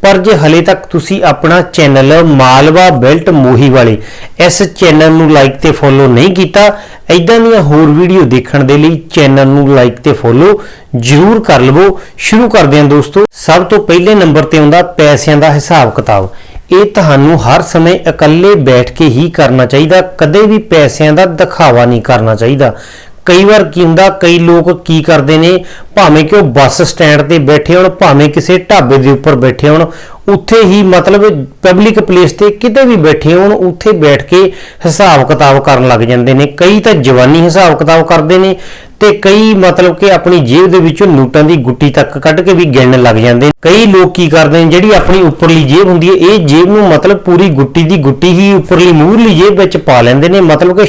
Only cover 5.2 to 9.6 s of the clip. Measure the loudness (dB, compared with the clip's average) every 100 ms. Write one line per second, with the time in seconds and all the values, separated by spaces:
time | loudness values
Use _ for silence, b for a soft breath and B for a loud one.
5.2 | 2 2 0 -2 -4 -2 0 2 2 2
6.2 | 0 0 -2 0 0 -2 B B -2 -2
7.2 | 0 0 2 2 2 2 2 2 0 0
8.2 | 0 -2 -2 -2 0 0 0 -2 -4 -2
9.2 | 0 2 2 0